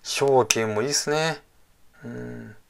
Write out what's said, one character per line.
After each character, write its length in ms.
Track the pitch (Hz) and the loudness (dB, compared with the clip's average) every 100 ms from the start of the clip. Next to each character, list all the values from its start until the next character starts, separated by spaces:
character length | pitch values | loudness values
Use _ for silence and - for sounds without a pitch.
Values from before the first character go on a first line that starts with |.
証 420 | - - 139 131 113 | -6 0 4 4 4
券 280 | 113 110 | 2 2
も 80 | 104 | 0
い 40 | 131 | 0
い 40 | |
っ 20 | |
す 180 | 143 - | -2 0
ね。 320 | 151 160 151 _ _ _ _ - _ | 0 0 -4 _ _ _ _ -20 _
う 40 | 123 | -14
ん。 480 | 120 120 120 113 - | -12 -12 -12 -14 -20